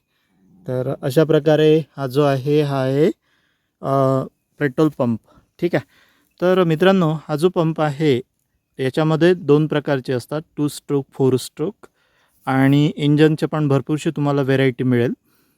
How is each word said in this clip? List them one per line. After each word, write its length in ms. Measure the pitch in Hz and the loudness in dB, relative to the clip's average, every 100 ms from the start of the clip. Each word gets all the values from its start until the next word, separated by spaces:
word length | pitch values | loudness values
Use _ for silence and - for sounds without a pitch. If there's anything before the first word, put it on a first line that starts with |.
| _ _ _ _ _ _ - | _ _ _ _ _ _ -10
तर 260 | 127 127 - | -6 -6 -6
अशा 220 | 147 135 | -2 0
प्रकारे 540 | 156 156 151 151 156 156 147 - | 2 2 2 2 4 2 0 -8
हा 100 | 139 | -4
जो 160 | 131 | 0
आहे, 400 | 143 139 135 151 | 0 0 0 0
हा 200 | 143 139 | 0 -2
आहे, 240 | 131 135 165 - _ _ _ _ _ _ | -2 0 0 -2 _ _ _ _ _ _
अ, 440 | 147 139 135 135 - _ _ - | -2 0 2 0 -4 _ _ -6
पेट्रोल 300 | 147 131 156 | -4 0 -2
पंप, 320 | - 123 113 _ _ _ - | 0 -4 -4 _ _ _ -8
ठीक 160 | 175 | -4
आहे. 100 | 165 - _ _ _ _ - | -4 -6 _ _ _ _ -4
तर 240 | 180 185 | 0 2
मित्रांनो, 520 | 170 151 180 190 160 156 - | 2 2 2 2 2 -2 -6
हा 80 | 151 | -2
जो 120 | 180 | -2
पंप 320 | 180 160 160 | 0 -2 -2
आहे, 400 | 151 139 156 123 - _ _ _ _ - | -4 0 0 0 -2 _ _ _ _ -8
याच्यामध्ये 560 | 131 165 156 160 170 | -4 -2 0 2 2
दोन 320 | 185 147 147 156 | 2 2 2 2
प्रकारचे 460 | 151 147 139 127 | -2 -2 -4 -4
असतात, 300 | 127 - 151 - - | -6 -6 -10 -10 -6
टू 120 | 147 | -6
स्ट्रोक, 380 | - - 143 135 | -6 -4 -4 -4
फोर 240 | - 131 127 | -2 0 0
स्ट्रोक, 380 | - - 160 - - _ _ _ _ _ - | -4 -8 -8 -10 -20 _ _ _ _ _ -4
आणि 460 | 135 135 143 147 - | 0 2 4 2 0
इंजनचे 500 | 147 147 156 156 151 | 0 4 4 2 -4
पण 220 | 156 147 | -2 0
भरपूरशी 420 | 139 - 151 170 | 0 -2 -4 -4
तुम्हाला 320 | 156 143 143 | -4 -2 0
व्हरायटी 420 | 135 135 135 123 | 0 2 0 0
मिळेल. 280 | 127 123 123 240 _ _ _ | 0 0 0 -4 _ _ _